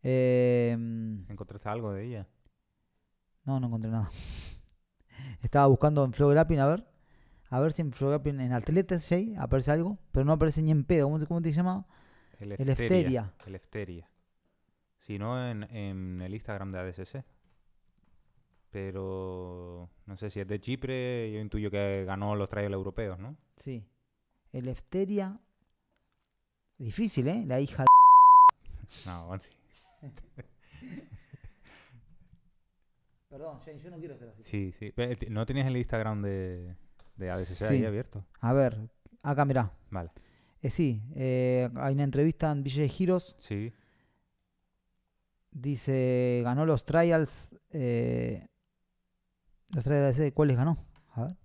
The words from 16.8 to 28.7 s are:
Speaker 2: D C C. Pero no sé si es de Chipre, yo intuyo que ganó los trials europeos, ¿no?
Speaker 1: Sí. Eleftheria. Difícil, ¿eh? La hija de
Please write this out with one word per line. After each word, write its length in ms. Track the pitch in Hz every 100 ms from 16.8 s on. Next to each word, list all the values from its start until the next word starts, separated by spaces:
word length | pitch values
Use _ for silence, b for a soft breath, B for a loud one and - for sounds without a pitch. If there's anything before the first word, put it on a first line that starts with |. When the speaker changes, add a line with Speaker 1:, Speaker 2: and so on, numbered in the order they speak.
Speaker 2:
D 100 | 92
C 120 | 90 92
C. 200 | 135 - _ _ _ _ _ _ _ _ _ _ _ _ _ _
Pero 1200 | 98 98 95 95 95 92 92 90 90 87 87 87 _ -
no 120 | 98
sé 120 | 104
si 100 | 101
es 80 | 95
de 120 | 104
Chipre, 680 | 117 131 131 131 123 120 113
yo 80 | 107
intuyo 300 | 107 110 104
que 360 | 101 101 98 92
ganó 300 | 95 104 104
los 140 | 98
trials 240 | 104 101
europeos, 460 | 98 95 104 107 90
¿no? 160 | 107 156 _ _
Speaker 1:
Sí. 280 | - 120 104 _ _ _ _ _ _
Eleftheria. 880 | 131 127 123 - 185 196 208 190 208 _ _ _ _ _ _ _ _ _ _ _ _ _ _
Difícil, 480 | 120 - 220 - 127
¿eh? 160 | 208 185
La 140 | 127
hija 240 | 143 -
de 40 | 135 988 988 1017 1017 988 988 - -